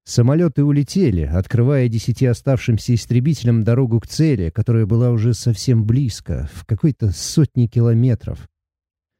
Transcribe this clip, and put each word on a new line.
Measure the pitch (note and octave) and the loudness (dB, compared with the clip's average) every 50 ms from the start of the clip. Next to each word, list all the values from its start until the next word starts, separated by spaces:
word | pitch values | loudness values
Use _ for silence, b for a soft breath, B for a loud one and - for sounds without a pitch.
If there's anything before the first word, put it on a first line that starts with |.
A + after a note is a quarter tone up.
| _ | _
Самолёты | - - - A#2+ A#2+ C#3+ E3 F3 E3 - - C#3+ | -4 0 2 2 4 4 2 2 0 0 0 0
улетели, | D3 C#3+ D3 C#3+ - - F#3+ F#3+ C3+ F#2+ E2+ | 2 2 0 0 -2 0 0 0 2 2 0
открывая | D2+ C#2+ D2 F#2 F#2+ - - A2+ A#2+ C3 D3 C#3 B2+ B2 | 0 -2 -2 -2 -2 0 0 0 2 2 2 2 0 0
десяти | A2+ A2+ - - A2 - C3 | -2 -2 -4 -4 -2 0 0
оставшимся | B2 A#2 - - C#3 C3+ A#2+ - - A#2 G#2 - - B2 | 0 0 0 -2 -2 -2 0 0 0 -2 0 0 0 -2
истребителям | A2 - - A#2+ B2 B2 D#3+ D#3 - - A#2 A#2 A2+ G#2+ | -2 0 0 -2 0 0 0 -2 0 0 0 0 2 2
дорогу | G#2+ A#2 B2+ C#3 A2+ A2+ A2+ | 0 0 0 0 0 0 -2
к | - - | -2 -4
цели, | - - D#3 D#3+ C#3 G2 F2+ E2 | -2 0 0 0 0 0 -2 -2
которая | - - G#2+ - A#2 A2+ A2 | -2 -2 -2 0 0 0 2
была | F#2+ A2+ A#2 B2 B2 | 2 2 2 2 2
уже | A#2+ A2 G#2 B2 A#2+ | 0 0 0 0 -2
совсем | - - A#2+ A2 - - - B2 A2+ G#2 | 0 0 -2 -2 -2 0 0 0 2 2
близко, | G#2+ A#2 C3+ C#3+ A#2 - - - - E2+ B1 C#2 C#2+ - | 2 0 0 0 -2 -4 -8 -8 -8 -6 -6 -6 -8 -10
в | - - | -12 -8
какой-то | - A2+ - - D#3+ B2+ - A#2 G#2 | -6 -2 0 0 0 0 0 -2 -2
сотне | E2 - - - - - D3+ - - C3 A#2+ G#2+ | -2 -4 -8 -4 0 0 0 2 2 0 0 0
километров. | - A#2+ A#2 A#2 A#2 A2+ A#2+ B2+ A#2 - - - - - - - _ _ _ _ _ _ _ _ _ _ _ _ _ _ | 2 0 2 2 2 2 2 2 0 -2 -4 -8 -12 -12 -14 -20 _ _ _ _ _ _ _ _ _ _ _ _ _ _